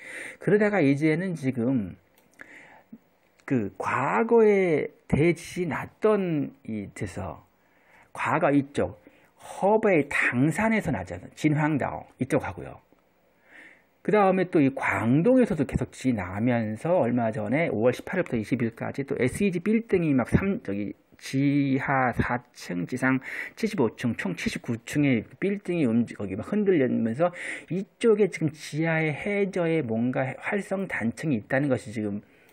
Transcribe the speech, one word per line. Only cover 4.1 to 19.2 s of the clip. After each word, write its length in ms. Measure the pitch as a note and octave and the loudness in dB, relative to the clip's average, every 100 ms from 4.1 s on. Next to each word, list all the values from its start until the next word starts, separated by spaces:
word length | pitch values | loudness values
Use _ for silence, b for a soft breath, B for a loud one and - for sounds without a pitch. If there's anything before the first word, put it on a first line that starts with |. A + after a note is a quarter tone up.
| G3+ A#3 A#3 G#3+ G3+ F3+ D3 - - - | 0 4 6 6 4 4 2 -2 -8 -2
대지진이 600 | - E3+ E3+ - F3 F3 | 2 2 2 -4 -6 -4
났던 880 | A#2 - - G#3+ G#3 F#3 D3+ C#3+ - | -6 -8 -2 2 2 2 -2 -4 -8
이 260 | - A2 F#2+ - | -10 -8 -8 -8
데서 500 | G2+ - F2+ C#2+ _ b b b b b b | -10 -8 -10 -12 _ b b b b b b
과거 400 | - - C#3+ E3 | -6 0 2 4
이쪽 500 | C#3+ C#3 - F#2 - b b b _ - - | 2 0 -2 -4 -6 b b b _ -16 -2
허베이 480 | F#3+ A3 A3 E3+ C#3 | 2 2 4 2 2
당산에서 840 | - - B2 D3 D#3 A3 A3 - | 0 0 2 2 2 0 0 -2
나잖아요. 380 | A2 F#2 F2+ - - | -6 -6 -12 -14 -2
진황다오 720 | D#3 D3 D3+ C#3+ G2 - - - | 0 2 0 0 -2 -6 -12 -8
이쪽 280 | B2+ B2+ - | -2 -2 -2
하고요. 320 | F#2 C2 C2 _ _ _ _ _ B B B B B B _ | -8 -14 -16 _ _ _ _ _ B B B B B B _
그 100 | - | 0
다음에 340 | G#3 F#3+ F#3+ F3+ | 4 4 4 2
또 140 | E3+ | 4
이 140 | C3+ | 4
광동에서도 880 | C3+ - G2+ A2 C#3 G3 C4 A#3 E3+ C3 | 2 -2 0 2 4 6 4 4 0 -2
계속 260 | - A#2+ | -2 -4
지진이 240 | - C3 A2+ | -4 -2 -2
나면서 840 | F2+ G2 B2 A#2+ G#2+ A2 D#3+ F3+ | -4 -2 0 0 -2 -4 0 2
얼마 340 | A#2+ B2 A2+ | 2 2 0
전에 360 | A2 G#2 C#3 E3 | -2 -2 0 0
오월 240 | G#2 A#2+ | 2 2
십팔일부터 440 | A#2+ - F3+ E3 A#2+ | 0 -2 -4 -2 -4
이십일까지 640 | G#2 A#2+ A2+ - A2+ A#2 | -2 -2 -2 -4 -8 -6
또 120 | C3+ | -4
에스이지 400 | - | 0